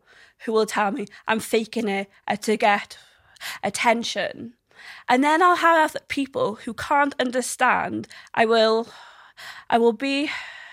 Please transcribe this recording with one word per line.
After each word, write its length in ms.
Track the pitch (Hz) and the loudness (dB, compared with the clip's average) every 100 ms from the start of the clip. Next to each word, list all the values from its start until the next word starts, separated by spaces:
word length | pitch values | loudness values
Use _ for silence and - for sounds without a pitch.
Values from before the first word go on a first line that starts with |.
| _ _ _ _ | _ _ _ _
who 80 | - | -2
will 140 | 220 214 | 0 0
tell 240 | - 208 | 0 -2
me 160 | 262 208 - - | -2 -8 -8 -4
I'm 140 | 226 | -2
faking 480 | - 226 220 233 220 | 0 -2 -2 -6 -4
it, 220 | 196 196 _ - | -4 -6 _ -6
uh, 80 | 202 | -4
to 220 | - 214 | -2 2
get 400 | 220 202 - - _ _ _ - - - | 2 2 -2 -18 _ _ _ -18 -14 -8
attention. 880 | - - 247 233 220 202 - - 233 - _ _ - - - | -6 -2 2 2 0 -4 -6 -8 -16 -18 _ _ -20 -8 0
And 160 | 254 | 2
then 180 | 285 311 | 4 4
I'll 140 | 359 349 | 4 4
have 400 | 339 330 311 - - | 4 4 2 -2 -8
people 480 | - 269 - 147 214 | -6 -4 -2 -4 -4
who 80 | - | -10
can't 380 | 220 - 285 285 - | -10 -2 0 0 0
understand. 880 | 254 247 247 - 254 185 180 - - - - | -4 -4 -4 0 0 0 -2 -8 -10 -16 -6
I 100 | - 220 | 0 2
will, 400 | 226 220 220 233 - - - - - - - - | 4 4 2 -2 -12 -20 -20 -20 -20 -20 -16 -2
I 100 | 233 | 2
will 140 | 233 | 2
be 380 | 226 277 277 294 - - - - | 2 -2 -2 -2 -6 -12 -18 -20